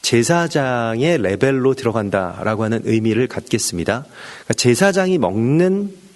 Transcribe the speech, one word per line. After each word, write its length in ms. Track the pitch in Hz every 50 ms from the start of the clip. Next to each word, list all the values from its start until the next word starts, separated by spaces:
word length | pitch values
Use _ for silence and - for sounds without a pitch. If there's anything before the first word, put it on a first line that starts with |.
| -
제사장의 1160 | - - 117 120 - 170 170 170 160 - 151 139 131 127 120 117 113 113 113 131 165 175 151
레벨로 560 | 104 90 98 101 131 135 139 135 123 131 131
들어간다라고 880 | - - 117 107 113 104 98 90 98 95 87 90 104 92 107 110 104 110
하는 160 | 107 113 113 -
의미를 440 | 117 113 113 107 113 107 110 127 120
갖겠습니다. 760 | - - - - - 110 - - - 87 82 - 101 120 151
그러니까 480 | - - - - - - - - - 123
제사장이 640 | - - 123 120 117 190 196 185 196 185 185 185 170
먹는 760 | 113 87 98 107 113 123 143 160 175 185 190 196 202 202 - - - - -